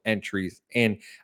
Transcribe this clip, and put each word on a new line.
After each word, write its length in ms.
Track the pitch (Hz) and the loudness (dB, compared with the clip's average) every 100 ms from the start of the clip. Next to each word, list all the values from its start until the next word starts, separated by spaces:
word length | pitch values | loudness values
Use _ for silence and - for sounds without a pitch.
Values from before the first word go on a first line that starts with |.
entries 600 | 113 104 - 98 90 - _ | -2 -2 -2 -4 -4 -8 _
in. 280 | 120 113 98 - - | 2 2 0 -10 -14